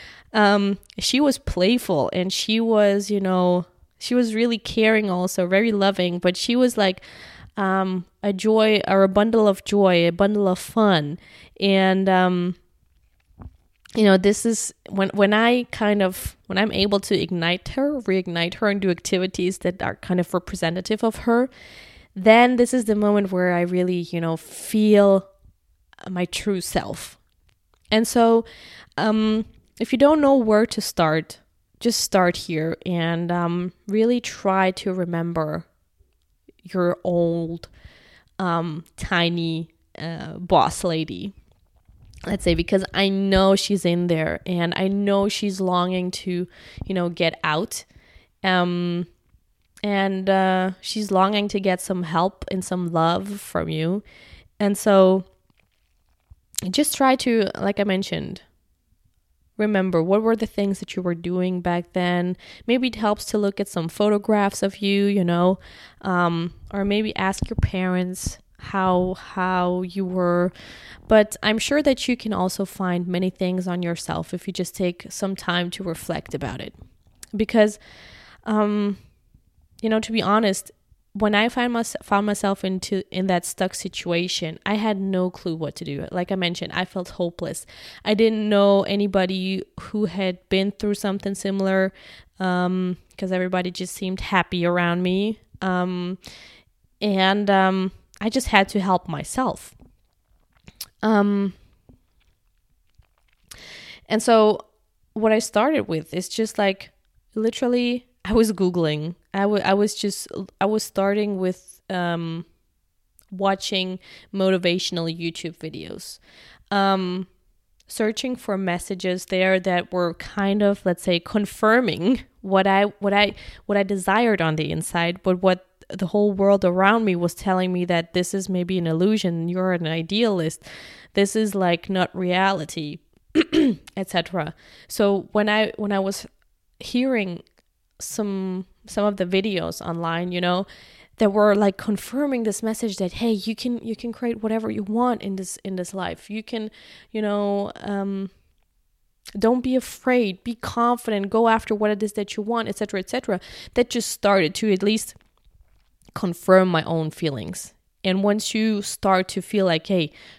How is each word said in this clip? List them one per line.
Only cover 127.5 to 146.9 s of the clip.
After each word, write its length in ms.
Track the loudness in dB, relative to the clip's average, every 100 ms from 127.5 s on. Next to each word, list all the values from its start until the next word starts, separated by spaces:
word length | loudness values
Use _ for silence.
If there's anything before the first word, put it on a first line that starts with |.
| 0 0
me 100 | -2
that 300 | 0 0 0
this 200 | -2 -2
is 140 | -4 -4
maybe 300 | -4 -2 -2
an 100 | 0
illusion, 640 | 2 2 2 0 -2 -2
you're 240 | -2 0
an 140 | 0 -2
idealist, 760 | -4 -2 0 0 0 -2 -6 -14 -20 -20 -20 -6 0
this 200 | 0 2
is, 180 | 0
like, 360 | 0 0 0 -2
not 260 | -2 -2 -2
reality, 840 | -2 0 2 0 -6 -8 -10 -12 _ _
<clears throat> 360 | _ -2 0 2 2 0 -6 -10
et 120 | -6
cetera. 460 | -4 -4 -4 -6 -8 -20 -20 -10
So 400 | 0 2 2 0
when 160 | -2 2
I, 240 | 2 0 -2
when 160 | -4
I 80 | -2
was 260 | -2 -4 -10 _ _ _ _ -20
hearing 640 | -4 0 0 0 -2 -6 -14 _ _ _ _ -16
some, 640 | -12 -6 -4 -2 -4 -6 -8 _ -10
some 180 | -2 0
of 120 | 0
the 80 | -2
videos 600 | 0 0 -2 -4 -6 -8
online, 460 | -6 -4 -4 -4
you 100 | -2
know, 240 | 0 0 -4 -12 -20 -20 -14 0
that 140 | 2
were, 240 | 4 4 6
like, 220 | 4 0
confirming 640 | -4 -4 -4 -4 -2 -2
this 200 | -2 -4
message 340 | -4 -4 -6 -4
that, 160 | -6
hey, 180 | -2 -2
you 240 | -2 -4 -6
can, 220 | -4 -6 -6
you 100 | -8
can 160 | -8
create 300 | -6 -6 -4
whatever 300 | -2 -2 -4
you 120 | -6
want 380 | -4 0 0 0
in 140 | -4 -8
this, 220 | -8 -10
in 120 | -8 -8
this 180 | -8
life. 360 | -6 -8 -8 -10
You 120 | -12
can, 300 | -8 -8 -10 -14 -20